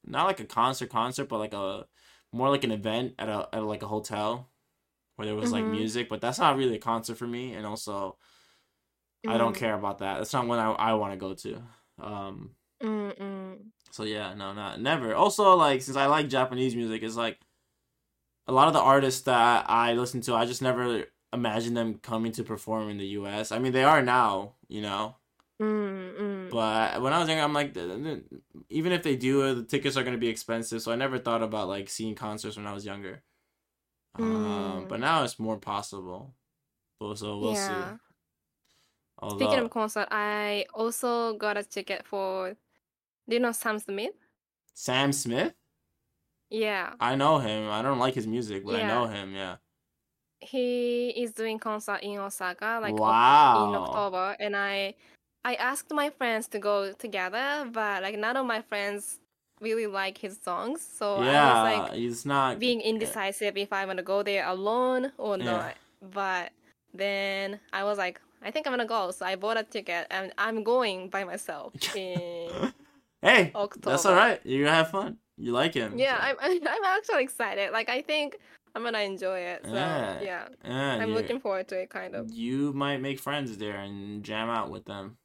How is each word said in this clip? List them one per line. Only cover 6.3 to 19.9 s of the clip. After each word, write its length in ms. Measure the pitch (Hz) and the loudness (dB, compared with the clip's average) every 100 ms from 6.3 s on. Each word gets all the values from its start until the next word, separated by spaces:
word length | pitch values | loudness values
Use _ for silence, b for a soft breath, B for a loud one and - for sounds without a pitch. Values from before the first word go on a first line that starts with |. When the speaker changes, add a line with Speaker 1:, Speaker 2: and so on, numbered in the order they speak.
| 131 | 2
Speaker 1:
not 180 | 170 135 | 2 4
really 200 | 127 107 | 2 0
a 20 | |
concert 380 | 120 113 113 113 | -2 -2 -4 -8
for 100 | 120 | -8
me, 280 | 120 127 | -6 -8
and 120 | 107 104 | -8 -8
also, 520 | 110 - 101 95 - b b b b b b _ _ _ _ 110 | -8 -6 -6 -6 -10 b b b b b b _ _ _ _ -2
I 100 | 117 | 2
don't 180 | 117 | 2
Speaker 2:
Mm. 40 | 113 | 2
Speaker 1:
care 160 | 117 | -2
about 240 | 104 101 98 | -2 -4 -4
that. 200 | 98 82 | -6 -4
That's 140 | 110 | -2
not 140 | 135 120 | -2 0
one 140 | 117 | 0
I, 100 | 110 | 0
I 240 | - 110 | 0 2
wanna 220 | 110 101 98 | 2 0 -4
go 180 | 95 | -8
to. 260 | 95 117 113 117 b b - | -8 -10 -12 -14 b b -16
Um, 560 | 104 104 98 98 98 _ _ _ | -12 -10 -10 -12 -16 _ _ _
Speaker 2:
Mm-mm. 880 | 220 214 202 - 196 190 190 190 214 _ _ | -6 -4 -6 -8 -10 -10 -12 -16 -20 _ _
Speaker 1:
so, 140 | - | -10
yeah, 280 | 110 107 98 | -6 -6 -6
no, 180 | 101 98 | -8 -8
not, 260 | 101 101 - | -8 -10 -4
never. 320 | 127 156 117 | 0 0 0
Also, 440 | 101 196 202 196 185 | 4 4 6 8 8
like, 260 | 147 135 | 8 4
since 140 | 131 139 | 0 2
I 100 | 139 | 4
like 220 | 151 147 | 4 2
Japanese 480 | 131 127 127 131 117 | 2 2 2 0 0
music, 260 | 117 110 | -2 -2
it's 140 | 110 113 | -4 -2
like, 240 | 113 - _ _ _ _ _ _ _ _ _ _ - | -2 -4 _ _ _ _ _ _ _ _ _ _ 2
a 60 | |
lot 160 | 131 151 | 6 8
of 60 | |
the 60 | 151 | 8
artists 420 | 131 139 135 127 | 8 8 6 2
that 460 | - 123 117 117 - | 2 6 8 6 4
I 260 | 117 120 | 4 4